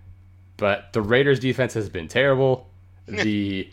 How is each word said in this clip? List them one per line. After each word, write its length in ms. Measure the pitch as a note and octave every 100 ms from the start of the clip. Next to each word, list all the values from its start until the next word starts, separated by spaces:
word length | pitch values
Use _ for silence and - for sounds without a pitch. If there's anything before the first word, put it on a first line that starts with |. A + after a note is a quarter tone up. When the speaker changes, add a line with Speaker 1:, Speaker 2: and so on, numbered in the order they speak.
| - - - - - -
Speaker 1:
but 360 | G2+ G2+ -
the 100 | A#2
Raiders' 380 | G#2 B2 C#3+ B2+
defense 340 | B2+ A#2+ B2
has 140 | A#2 G2
been 200 | F2+ D#2+
terrible. 580 | A#2+ C#3 C3 C3+ B2+ -
Speaker 2:
<laughs> 40 | - - - -
Speaker 1:
The 600 | G#3+ A2 G#2 G2+ G2 F#2